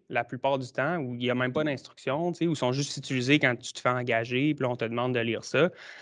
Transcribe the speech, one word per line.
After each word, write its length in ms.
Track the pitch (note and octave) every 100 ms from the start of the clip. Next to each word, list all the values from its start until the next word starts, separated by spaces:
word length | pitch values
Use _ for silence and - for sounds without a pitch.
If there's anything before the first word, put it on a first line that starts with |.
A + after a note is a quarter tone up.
| -
la 140 | B2
plupart 340 | A#2 B2+ C3+ C#3
du 100 | B2
temps, 260 | - C#3 F3
ou 160 | B2+
il 60 | A#2+
n'y 100 | B2
a 60 | B2
même 180 | B2+
pas 100 | C#3+
d'instructions, 680 | D3+ C3 - - - C3 F3
tu 80 | E3
sais, 80 | E3+
ou 80 | D3
sont 160 | B2
juste 260 | C3+ C#3+ -
utilisées 400 | - C3 B2 D3
quand 180 | C#3 A#2+
tu 160 | -
te 80 | -
fais 100 | B2+
engager, 640 | B2 B2 A2+ A#2 B2+ D3+ D3
puis 80 |
là, 60 | B2+
on 60 | B2
te 100 | A2+
demande 280 | A#2+ B2+
de 60 | B2
lire 240 | A2+ A2
ça, 260 | - B2+ F3 - - -